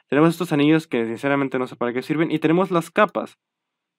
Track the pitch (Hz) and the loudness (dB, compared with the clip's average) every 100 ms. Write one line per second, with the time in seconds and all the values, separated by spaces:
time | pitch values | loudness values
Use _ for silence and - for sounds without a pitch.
0 | - 139 165 160 180 151 147 160 - 120 | -2 2 4 2 -2 2 4 2 0 -4
1 | 113 113 139 139 135 131 127 120 120 123 | -4 -4 -2 -2 -2 -4 -6 -6 -4 -4
2 | 131 151 151 160 156 175 190 170 - - | -4 -2 -2 0 2 2 2 -2 0 0
3 | 208 214 - _ _ _ _ _ _ | 0 0 -8 _ _ _ _ _ _